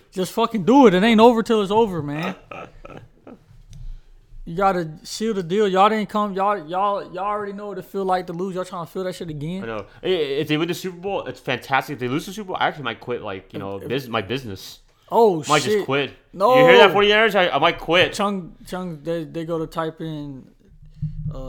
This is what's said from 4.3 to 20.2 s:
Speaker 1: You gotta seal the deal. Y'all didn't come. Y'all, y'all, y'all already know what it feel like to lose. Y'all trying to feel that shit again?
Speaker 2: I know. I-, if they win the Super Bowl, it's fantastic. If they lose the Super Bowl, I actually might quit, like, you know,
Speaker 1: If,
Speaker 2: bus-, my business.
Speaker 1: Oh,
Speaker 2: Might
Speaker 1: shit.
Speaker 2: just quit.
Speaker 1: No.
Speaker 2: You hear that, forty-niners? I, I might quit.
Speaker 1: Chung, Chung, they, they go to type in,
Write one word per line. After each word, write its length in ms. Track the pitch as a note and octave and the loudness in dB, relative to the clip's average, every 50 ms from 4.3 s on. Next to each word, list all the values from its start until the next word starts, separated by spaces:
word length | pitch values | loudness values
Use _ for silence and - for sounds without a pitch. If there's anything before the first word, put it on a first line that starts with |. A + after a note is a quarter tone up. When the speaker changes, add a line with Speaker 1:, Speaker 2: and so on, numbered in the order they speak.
| - - - | -20 -16 -14
Speaker 1:
You 120 | E3+ E3 | -10 -4
gotta 340 | F3 G3 G3 F#3+ F3+ E3+ D#3+ D3+ E3+ - | 0 2 2 2 0 -4 -6 -10 -14 -16
seal 300 | - - - A3 A3+ G#3+ | -14 -8 -6 -4 -2 -2
the 80 | G3 | -4
deal. 280 | F3+ D#3 F#3 G#3+ G#3+ G3 | -4 -2 0 0 2 2
Y'all 180 | F3+ F#3 G3 | 4 4 4
didn't 220 | G#3+ A3 A3 G#3 - | 4 4 0 -2 -2
come. 240 | - G#3+ G#3 G#3 F#3 | -2 -2 -2 -2 -2
Y'all, 240 | F#3+ G3 G#3 G#3 G3 D3+ | -2 0 0 0 -2 -4
y'all, 340 | D3+ F3 F#3 G3+ G#3 G3+ F#3+ D3 - E3 | -6 -2 -2 0 0 -2 -4 -6 -8 -10
y'all 100 | F3 F#3+ | -8 -6
already 300 | G#3 G#3 G#3+ G#3 G3+ G3 | -4 -4 -4 -6 -8 -10
know 140 | G3 G#3 | -10 -12
what 100 | G#3 G3 | -10 -10
it 80 | F#3 E3+ | -12 -12
feel 180 | - - G3 F#3+ | -8 -6 -4 -2
like 240 | F#3 F#3 F#3 F3 | -2 -2 -2 -4
to 60 | F3+ F3 | -6 -8
lose. 220 | E3+ F#3+ G3 F3 | -8 -8 -6 -6
Y'all 100 | F#3 F#3 | -6 -8
trying 200 | F3+ G3 F3 E3 | -8 -8 -10 -10
to 60 | - | -8
feel 140 | - F#3+ F#3+ | -8 -6 -6
that 100 | F#3 F3+ | -6 -6
shit 140 | - F#3 E3 | -8 -10 -10
again? 340 | D3+ D3 C#3+ D#3+ F3+ F#3+ G3 | -8 -8 -6 -6 -6 -6 -8
Speaker 2:
I 40 | |
know. 180 | A2+ A2+ G#2+ G2 - - - - | -8 -8 -8 -10 -12 -16 -8 -4
I-, 40 | |
if 420 | F3 F#3 E3+ D3+ C3+ C#3 C#3+ D#3+ D3 | -2 0 0 0 -2 -2 -4 -2 -2
they 80 | D3+ | 0
win 100 | D3+ E3+ | -2 0
the 60 | E3+ E3+ | -2 -4
Super 240 | E3 - F#3 F3 | -6 -8 -10 -12
Bowl, 260 | E3+ F3+ G3+ G3 D#3 - | -10 -8 -6 -6 -6 -6
it's 120 | C3 B2+ - | -8 -12 -10
fantastic. 540 | - - B2+ A#2+ - - C#3 C3 C3+ - D3 | -6 -6 -6 -6 -4 -2 -2 -2 -2 -4 -8
If 60 | A2+ | -6
they 80 | B2 B2 | -4 -4
lose 160 | B2+ E3+ F3 | -4 -4 -4
the 80 | G3+ F#3 | -6 -12
Super 160 | G#3+ G#3 F#3 | -12 -10 -8
Bowl, 80 | - - | -4 -2
I 80 | B2 | -2
actually 160 | D#3+ E3 D3+ C3+ | -2 -2 -4 -8
might 160 | A#2 A2+ - | -8 -8 -8
quit, 220 | - - B2 G#2 | -8 -8 -8 -8
like, 320 | F#2+ G#2+ F#2+ F#2+ - - - | -6 -10 -10 -10 -12 -14 -12
you 60 | G#2 | -10
know, 180 | G2 G2 G2 | -10 -8 -10
Speaker 1:
If, 100 | G2 F#2+ | -10 -8
Speaker 2:
bus-, 200 | G2 A#2 C#3+ C3 A#2 | -6 -6 -6 -6 -4
my 120 | A2+ A2+ | -6 -6
business. 580 | G#2 F#2+ A#2 C#3 C3 G#2+ F#2+ - - - - - _ _ _ _ _ _ | -4 -4 -6 -6 -6 -8 -12 -12 -14 -18 -20 -20 _ _ _ _ _ _
Speaker 1:
Oh, 360 | F3 G#3+ A#3 G#3+ F3 D#3 D3 | 2 4 4 4 4 0 2
Speaker 2:
Might 140 | C#3 D3+ D3+ | 2 2 4
Speaker 1:
shit. 100 | B2+ G3+ G#3+ | 4 2 0
Speaker 2:
just 100 | G3+ E3+ | 0 0
quit. 260 | C3 C3+ C#3+ C#3 - - - _ _ - | 0 0 -2 -2 -4 -8 -16 _ _ -4
Speaker 1:
No. 240 | F3 G3 G#3+ - | 0 4 6 8
Speaker 2:
You 80 | B3+ - | 8 8
hear 120 | B3+ B3 A#3+ | 8 10 8
that, 120 | G#3 F#3+ | 8 8
forty-niners? 440 | D#3+ G3+ G#3 G#3 G#3 G#3+ A3+ A3 F#3 | 6 4 4 4 4 4 4 4 4
I, 160 | G3+ F3+ E3+ | 2 2 2
I 60 | - C#3+ | 2 2
might 200 | D#3 E3+ E3 - | 2 2 2 0
quit. 320 | - - E3 F3+ E3 - | -2 0 2 4 4 2
Speaker 1:
Chung, 460 | - - G3+ G#3 G3+ F#3+ E3+ - - - - | 0 -2 -2 -2 -2 -4 -8 -12 -16 -20 -14
Chung, 340 | - F3+ F3+ F#3 F3+ D#3+ C#3+ C#3 | -12 -10 -8 -8 -8 -10 -10 -8
they, 200 | E3 E3 E3+ D#3 | -6 -6 -6 -6
they 220 | C#3+ C#3+ E3 E3 | -8 -8 -10 -6
go 140 | D#3+ E3+ D#3+ | -4 -4 -4
to 80 | D#3+ | -4
type 340 | D#3 - E3+ E3 D#3+ D#3 - | -6 -6 -6 -6 -6 -6 -8
in, 480 | D#3+ D#3+ D#3 D3+ | -10 -10 -8 -10